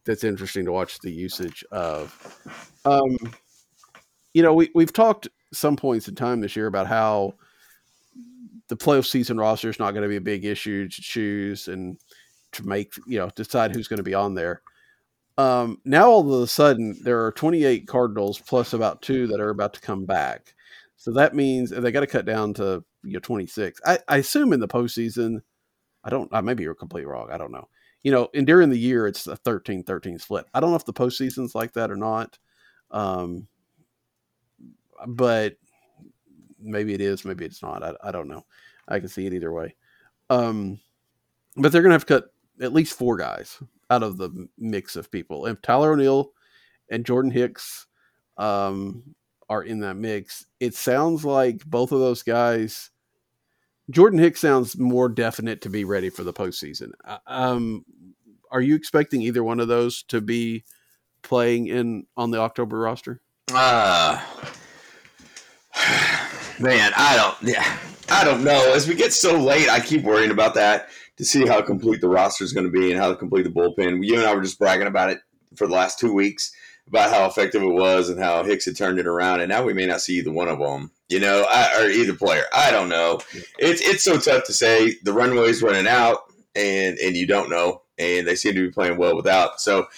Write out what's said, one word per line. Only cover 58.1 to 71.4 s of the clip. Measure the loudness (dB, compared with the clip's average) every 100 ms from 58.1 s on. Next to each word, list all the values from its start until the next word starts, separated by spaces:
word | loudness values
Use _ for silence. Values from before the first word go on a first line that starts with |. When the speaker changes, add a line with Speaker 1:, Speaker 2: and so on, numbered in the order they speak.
| _ _ _ -6
Speaker 1:
are | -2
you | 2
expecting | 0 0 -2 0 -2
either | -2 -2
one | -2 -2
of | 0
those | 0 0 -4
to | -6 -4
be | -2 -4 -4 -6 _ _ _ _ _ _
playing | -2 0 2 0 -2
in, | -2 -2 -6 -10 -6
on | -4
the | -2
October | -2 -4 -6 -4
roster? | -4 -6 -10 -16 _ _ -4
Speaker 2:
Uh, | 2 2 4 2 2 2 0 -6 -14 -16 -18 -20 -20 -20 -20 _ _ -20 -20 -20 _ _ -2
<sighs> | 0 0 0 -2 -6 -12 -14 -2
man, | 2 4 4 4
I | 4 4
don't, | 2 0 -2
yeah, | 0 -2 -4 -12 -10 0
I | 2
don't | 4 4
know. | 4 6 6
As | 6 2
we | 2
get | 2
so | 4 4 4
late, | 4 4 4
I | 2
keep | 2 0
worrying | 4 4 4
about | 4 4 4
that | 4 2 -2 -20 -20 -6
to |
see | 0 4